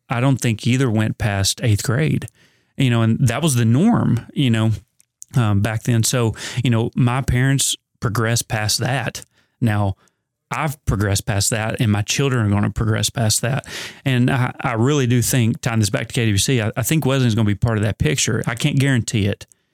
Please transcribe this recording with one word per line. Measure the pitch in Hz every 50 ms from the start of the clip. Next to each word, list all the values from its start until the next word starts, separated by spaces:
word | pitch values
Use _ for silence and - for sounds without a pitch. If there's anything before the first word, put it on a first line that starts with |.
| _ -
I | 127 117
don't | 127 139 135 -
think | - 123 110 - -
either | 117 123 131 139 120
went | 107 110 107 113 127 -
past | - 110 101 98 98 - - - -
eighth | 117 101 - -
grade, | - 107 143 160 151 - - - - - _ _ _ _ _ _ _ _
you | - 139 127
know, | 120 117 113
and | 113 113 - - 113
that | 117 - 170
was | 165 131
the | 120 117
norm, | 110 117 147 190 233 226 - - - - 113 - - -
you | - 143 123
know, | 113 110 110 110 107 - - _ _ _ _ _ _ _ - - -
um, | 135 117 104 101 101
back | 104 117 107 110 -
then. | - 120 113 107
So, | - - 127 117 110 85 - - - - 123 -
you | 131
know, | 117 110 117 - -
my | - 131 120 123 131 -
parents | - 123 123 131 135 139 131 - - - - _ _ _ _
progressed | - 113 101 117 113 113 120 117 - -
past | - 110 107 104 - -
that. | - 117 131 135 110 - - - - - _ _ _ _ _ _
Now, | 123 113 107 104 101 98 95 - _ _ _ _ _ _ _ _ _ _
I've | 123 123 151 156 135 - _
progressed | - 123 98 104 101 98 98 -
past | - 104 98 101 -
that, | 120 107 107 110 117 -
and | 127 107
my | 104 101 101
children | - - - 139 139 127 123 107
are | 101
gonna | 101 104 104 107
progress | - - 113 107 110 113 110 -
past | - - 117 107 - -
that. | - 117 117 117 - - - - - - - - -
And | 135 127 123 123 131
I, | 135 127 123 - - -
I | - 135 117
really | 110 117 139 151 143 131
do | 120 127 123 113
think, | - - 131 113 110 120 - -
tying | 127 113 110
this | 107 101
back | - - 113 -
to | -
K | 127 117
W | 110 104
C, | 98 - - 135 120
I, | 104 110 -
I | - 120
think | - 160 165 -
Wesley's | 127 135 135 127 120 107
gonna | 110 110
be | 104 101
part | - - 117 113 107
of | 104
that | 107 95
picture. | - - 151 147 - - - 117 - -
I | - 117
can't | - - - - 139
guarantee | 131 139 131 117 104 - - 110 98
it, | 104 - - - - _ _ _ _